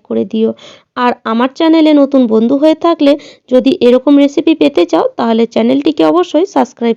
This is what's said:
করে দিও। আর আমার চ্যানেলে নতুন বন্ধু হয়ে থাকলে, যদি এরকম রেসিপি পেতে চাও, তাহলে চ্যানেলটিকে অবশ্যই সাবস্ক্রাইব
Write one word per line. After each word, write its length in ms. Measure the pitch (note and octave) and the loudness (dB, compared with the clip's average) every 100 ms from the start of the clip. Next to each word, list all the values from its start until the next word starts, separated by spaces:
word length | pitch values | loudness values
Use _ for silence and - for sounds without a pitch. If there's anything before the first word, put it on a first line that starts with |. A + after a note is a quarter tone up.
করে 220 | - A3+ | -6 -6
দিও। 260 | G#3 A3 A3 A3+ - - _ | -4 -4 -4 -4 -16 -20 _
আর 180 | - B3 - | -6 -4 -4
আমার 260 | A3 A3+ C4 | -4 -2 -4
চ্যানেলে 380 | C4+ E4 D#4+ D#4 | -2 0 2 2
নতুন 280 | D4 C#4 C#4 A#3+ | 2 2 2 0
বন্ধু 280 | A3 A#3 C#4 | 0 0 0
হয়ে 200 | D#4 D#4+ E4+ | 0 0 -2
থাকলে, 260 | E4 C#4+ C#4+ - - - | 0 0 0 -4 -20 -2
যদি 220 | B3+ A#3+ - | 0 0 0
এরকম 320 | A#3+ B3+ C#4 C#4+ | 2 2 2 2
রেসিপি 340 | C#4+ D4+ D#4 | 2 0 -2
পেতে 280 | D#4+ D4 D#4 F4 | 0 0 0 -2
চাও, 180 | E4 C5 - | 0 -2 -4
তাহলে 260 | A#3 A3+ A3+ | -4 -2 -2
চ্যানেলটিকে 560 | A#3 A#3 C4+ C#4+ D4 | -2 -2 0 -2 0
অবশ্যই 420 | D#4+ D#4+ F4 D4 F#4+ | 0 0 0 -2 -2
সাবস্ক্রাইব 500 | - B3 - A#3 | -2 -4 -4 -6